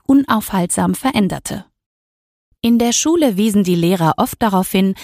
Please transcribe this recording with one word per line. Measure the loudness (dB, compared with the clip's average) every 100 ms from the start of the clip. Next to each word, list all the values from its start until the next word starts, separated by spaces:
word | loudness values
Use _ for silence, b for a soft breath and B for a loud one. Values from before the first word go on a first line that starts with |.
| 2
unaufhaltsam | 2 2 -2 -2 -2 -2 -2 -2 -2
veränderte. | -2 -2 -2 -4 -8 -12 -14 _ _ _ _ _ _ _ _ _ 0
In | 2
der | 2
Schule | 0 0 2 2 2
wiesen | 0 2 2
die | 2
Lehrer | 2 2 0 0
oft | -4 -2
darauf | 0 0 0
hin, | 0 0 -2